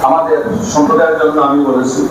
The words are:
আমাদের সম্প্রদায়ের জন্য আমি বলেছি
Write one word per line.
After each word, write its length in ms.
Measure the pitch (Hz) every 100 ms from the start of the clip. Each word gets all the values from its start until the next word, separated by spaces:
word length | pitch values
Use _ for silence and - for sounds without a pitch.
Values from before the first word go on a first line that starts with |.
আমাদের 340 | 165 165 165 151 - - -
সম্প্রদায়ের 460 | 147 147 156 160 156
জন্য 220 | 156 147
আমি 240 | 135 143 139
বলেছি 420 | 127 127 135 147